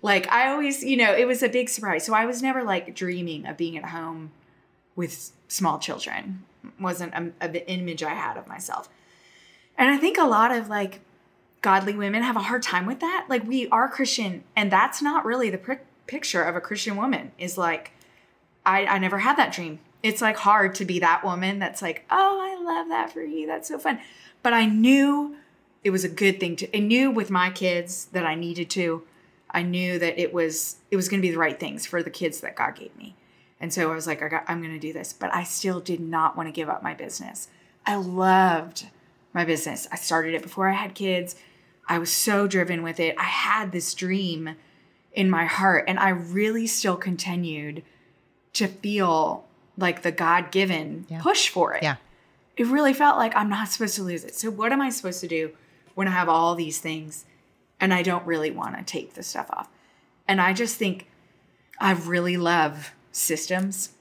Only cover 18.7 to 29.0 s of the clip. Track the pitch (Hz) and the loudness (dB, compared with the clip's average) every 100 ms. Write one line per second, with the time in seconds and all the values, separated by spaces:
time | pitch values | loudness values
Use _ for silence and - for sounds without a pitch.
18.7 | 196 202 196 185 196 226 294 262 - 165 | 2 2 2 2 2 2 4 2 0 -8
19.7 | 156 _ _ 220 214 220 214 202 214 190 | -10 _ _ -2 2 0 2 4 6 4
20.7 | 190 185 175 170 170 202 180 185 202 190 | 2 -2 2 4 4 2 -2 -2 -2 -4
21.7 | - 180 160 - 370 392 392 381 370 349 | -4 -6 -6 0 4 4 2 -4 -6 -4
22.7 | 330 330 330 330 320 320 320 311 320 - | -4 -2 -2 -4 -6 -8 -6 -4 -6 -6
23.7 | 294 311 226 - - - _ 247 233 220 | -4 -2 -2 -6 -20 -20 _ 2 4 4
24.7 | 214 233 277 277 285 294 294 - _ _ | 6 8 8 6 4 0 -8 -20 _ _
25.7 | _ 202 185 185 165 196 190 180 165 - | _ 0 0 -2 2 2 2 -2 -4 -4
26.7 | 214 208 240 269 226 190 185 180 185 185 | 0 4 4 4 2 2 2 2 2 0
27.7 | 175 175 185 - 185 165 160 170 170 175 | 0 -4 -10 -6 -2 0 -2 -4 -6 -4
28.7 | 190 175 165 | 0 0 -2